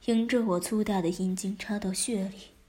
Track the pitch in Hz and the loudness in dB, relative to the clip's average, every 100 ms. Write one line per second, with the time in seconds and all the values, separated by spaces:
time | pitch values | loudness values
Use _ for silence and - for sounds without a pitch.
0 | - 226 233 247 226 175 180 220 214 196 | 2 2 4 2 2 0 0 0 2 2
1 | 165 180 185 185 190 202 - 208 196 185 | 0 0 0 0 -4 -6 -4 -4 -2 -2
2 | - 220 190 190 - - | -2 -2 -2 -6 -18 -20